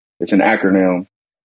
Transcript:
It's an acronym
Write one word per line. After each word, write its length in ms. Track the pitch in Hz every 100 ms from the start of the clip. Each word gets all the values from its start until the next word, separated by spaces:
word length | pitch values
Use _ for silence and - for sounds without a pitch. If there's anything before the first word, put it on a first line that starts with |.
| _ -
It's 140 | -
an 60 | 98
acronym 640 | 107 110 98 95 92 90 95 _ _ _